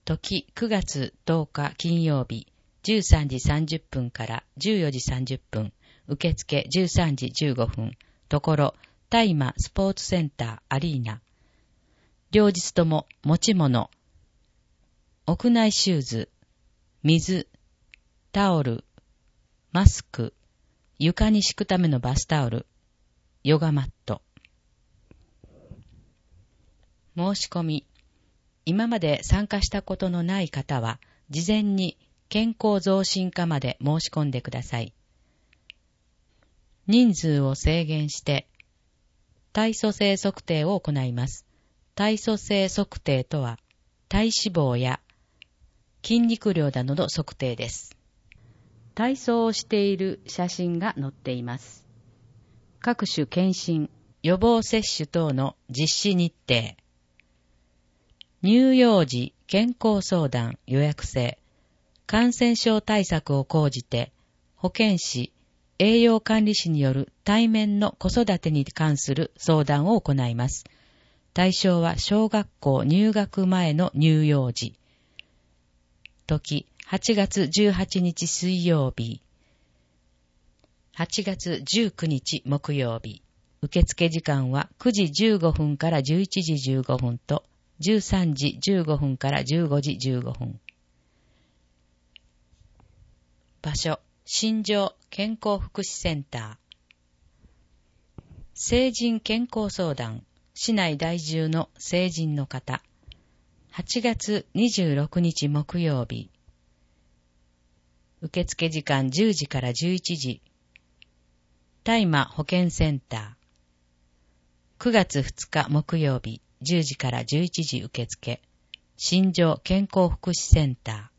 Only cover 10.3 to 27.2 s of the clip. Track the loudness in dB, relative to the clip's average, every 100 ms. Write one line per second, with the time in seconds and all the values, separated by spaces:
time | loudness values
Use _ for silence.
10.3 | -4 -8 -8 -6 -4 -2 -4 -6 -8 _
11.3 | _ _ _ _ _ _ _ _ _ 0
12.3 | 4 4 2 -2 0 2 0 -4 _ 0
13.3 | 2 4 4 4 2 -2 _ _ _ _
14.3 | _ _ _ _ _ _ _ _ _ -4
15.3 | 0 4 4 4 2 2 0 0 -6 -6
16.3 | _ _ _ _ _ _ _ 2 4 2
17.3 | -4 -4 _ _ _ _ -20 _ _ _
18.3 | 0 2 2 0 -4 -10 _ _ _ _
19.3 | _ _ _ _ 6 6 6 -10 -6 -6
20.3 | _ _ _ _ _ _ -2 0 2 4
21.3 | 4 2 -2 -2 2 2 2 0 -2 0
22.3 | -2 0 -4 -8 _ _ _ _ _ _
23.3 | _ 2 2 2 0 -2 -10 -8 -8 _
24.3 | _ _ _ _ _ _ _ _ -20 _
25.3 | _ -20 -20 -20 -20 -20 -20 _ _ _
26.3 | _ _ _ _ _ _ _ _ -4